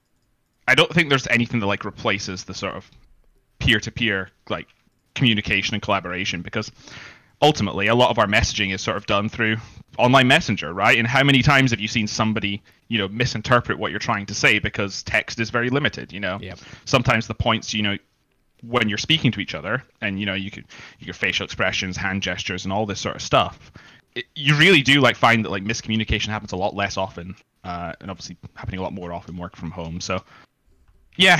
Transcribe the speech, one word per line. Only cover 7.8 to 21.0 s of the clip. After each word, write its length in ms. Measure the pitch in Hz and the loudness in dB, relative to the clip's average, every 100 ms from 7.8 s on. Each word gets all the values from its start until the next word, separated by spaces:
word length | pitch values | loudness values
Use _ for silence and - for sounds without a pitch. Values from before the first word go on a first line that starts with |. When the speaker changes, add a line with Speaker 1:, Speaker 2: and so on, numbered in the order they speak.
| 101 | 2
Speaker 1:
a 60 | |
lot 160 | 117 123 | 4 4
of 80 | 117 | 4
our 80 | 104 | 4
messaging 440 | 107 117 - 98 | 4 2 0 -2
is 80 | 95 | -2
sort 160 | - 101 | -4 -4
of 80 | - | 0
done 220 | 101 107 | 0 0
through 280 | - 110 110 - - - - | -2 -2 -2 -6 -20 -16 0
online 300 | 120 135 127 | 4 6 6
messenger, 440 | 151 - 101 76 | 4 2 -4 -4
right? 240 | 90 107 123 | 0 2 4
And 120 | 117 | 2
how 160 | 131 | 2
many 180 | 143 135 | 4 6
times 300 | 120 139 131 | 6 6 4
have 80 | 113 | 2
you 80 | 104 | 0
seen 180 | 120 104 | -2 -2
somebody, 560 | - 110 107 101 101 - _ _ | 0 0 0 -2 -6 -10 _ _
you 100 | 113 | -2
know, 120 | 95 | -2
misinterpret 680 | 107 123 113 - 120 - 71 | -2 -4 -4 2 2 2 -4
what 120 | 101 | -2
you're 80 | 95 | -4
trying 280 | - 104 98 | -2 -4 -4
to 80 | |
say 260 | 101 143 107 | 0 2 2
because 420 | 101 - 101 - | 0 -2 -4 -6
text 380 | - 107 - - | -2 -2 -2 -6
is 100 | 113 | -4
very 180 | 120 123 | -2 0
limited, 440 | 123 123 - 60 | 0 -2 -4 -12
you 80 | 90 | -8
know? 180 | 95 98 | -6 -6
Speaker 2:
Yep. 200 | 92 98 - - | -10 -14 -18 -16
Speaker 1:
Sometimes 420 | - 131 123 113 - | 0 2 4 2 0
the 80 | |
points, 400 | 110 120 110 - | -2 0 0 0
you 80 | 107 | -2
know, 160 | 104 98 - _ _ _ _ _ | -2 -2 -8 _ _ _ _ _
when 260 | 117 120 110 | -4 0 0
you're 100 | 104 | 0
speaking 340 | - 156 127 | 0 2 2
to 80 | 104 | 0
each 160 | 87 80 | -6 -8
other 260 | 80 123 - _ | -6 -6 -8 _
and, 200 | 107 95 | -8 -4
you 60 | 104 | -4
know, 80 | |
you 180 | 98 98 | -4 -8
could, 140 | - - - - - | -12 -18 -20 -20 -18